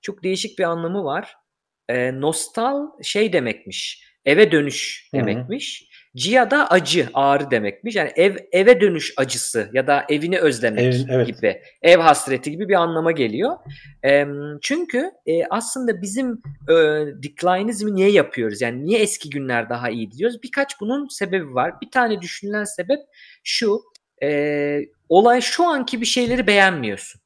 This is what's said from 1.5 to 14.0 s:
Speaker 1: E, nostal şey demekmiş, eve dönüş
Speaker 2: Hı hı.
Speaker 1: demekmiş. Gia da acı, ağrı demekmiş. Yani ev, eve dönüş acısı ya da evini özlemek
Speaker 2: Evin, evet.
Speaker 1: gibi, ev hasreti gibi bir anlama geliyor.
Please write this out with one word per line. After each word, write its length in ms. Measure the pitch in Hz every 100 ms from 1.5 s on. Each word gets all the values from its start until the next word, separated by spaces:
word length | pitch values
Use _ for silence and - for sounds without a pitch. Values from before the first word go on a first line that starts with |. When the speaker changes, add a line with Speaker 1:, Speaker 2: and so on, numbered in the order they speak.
| _ _ _ -
Speaker 1:
E, 320 | 123 127 131
nostal 640 | 147 165 - - 233 277 294 -
şey 300 | - 208 220
demekmiş, 680 | 170 120 104 - - - - _ _ -
eve 260 | 151 214
dönüş 560 | 156 143 - - - _
Speaker 2:
Hı 60 | 135
hı. 40 |
Speaker 1:
demekmiş. 720 | 117 110 127 254 - - _ - _ 127
Gia 360 | 165 254 240
da 160 | 294 -
acı, 380 | 180 151 175 123
ağrı 380 | 135 139 139 143
demekmiş. 440 | 120 104 - 226 208
Yani 160 | 151 -
ev, 200 | 185 190 -
eve 300 | 180 196 240
dönüş 320 | 202 170 - -
acısı 520 | 131 - - 117 101
ya 140 | 123 135
da 180 | 143 -
evini 300 | 147 165 180
özlemek 440 | 165 120 117 107
Speaker 2:
Evin, 240 | 123 123 131
evet. 180 | 127 120
Speaker 1:
gibi, 340 | 110 107 95 - _
ev 180 | 170 175
hasreti 520 | 165 143 - 131 151
gibi 180 | 156 196
bir 40 |
anlama 380 | 190 170 165 160
geliyor. 460 | 160 117 110 226 349 - - - -